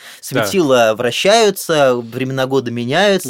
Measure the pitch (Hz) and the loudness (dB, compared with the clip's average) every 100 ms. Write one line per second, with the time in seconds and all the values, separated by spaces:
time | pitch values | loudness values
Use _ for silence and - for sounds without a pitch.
0 | - - - 131 104 185 151 127 113 110 | -20 -18 -6 -4 -2 0 2 4 4 2
1 | 120 - 185 226 214 190 - 156 135 123 | -2 -2 2 4 2 0 -2 2 2 2
2 | 117 120 131 135 131 135 117 117 120 156 | -4 -8 -6 -4 -2 -2 -2 -6 -2 0
3 | 208 190 131 | 2 0 -2